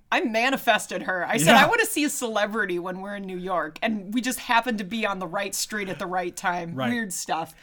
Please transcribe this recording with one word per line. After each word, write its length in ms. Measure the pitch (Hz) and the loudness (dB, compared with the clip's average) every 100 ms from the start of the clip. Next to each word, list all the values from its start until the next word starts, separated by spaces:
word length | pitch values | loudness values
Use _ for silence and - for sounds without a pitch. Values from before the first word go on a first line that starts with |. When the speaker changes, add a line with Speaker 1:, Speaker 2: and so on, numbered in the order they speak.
| - | -2
Speaker 1:
I 100 | 240 | 0
manifested 800 | 330 220 240 277 - 214 - 185 | 0 2 2 2 4 2 2 -6
her. 200 | - 185 170 | -4 -2 0
I 100 | 208 | 2
said, 140 | 160 | 8
Speaker 2:
Yeah. 120 | 233 | 8
Speaker 1:
"I 40 | 294 | 8
wanna 180 | 466 440 | 6 2
see 160 | - | 0
a 60 | 294 | 0
celebrity 680 | - 240 214 208 214 196 175 | 0 -2 0 0 0 -2 -2
when 200 | 175 185 | -4 -6
we're 140 | 190 | -8
in 80 | 202 | -8
New 160 | 196 185 | -8 -6
York." 400 | 180 180 151 156 | -2 -2 -2 -2
And 300 | 226 214 190 | -2 -2 -4
we 80 | 233 | -4
just 200 | 247 247 | -2 -2
happened 380 | - 233 240 214 | 0 2 2 -2
to 60 | |
be 220 | 190 226 208 | -4 -4 -2
on 140 | 196 | -4
the 60 | 180 | -4
right 260 | 196 202 | -4 -4
street 340 | - - 214 190 | -4 -4 -4 -6
at 100 | 180 | -6
the 60 | 190 | -4
right 280 | 185 180 175 | -4 -4 -4
time. 380 | 196 175 170 | -2 -2 -4
Speaker 2:
Right. 160 | 131 127 | -2 -2
Speaker 1:
Weird 220 | 240 220 | 0 -2
stuff. 420 | - - 160 165 - | -6 -4 -4 -6 -12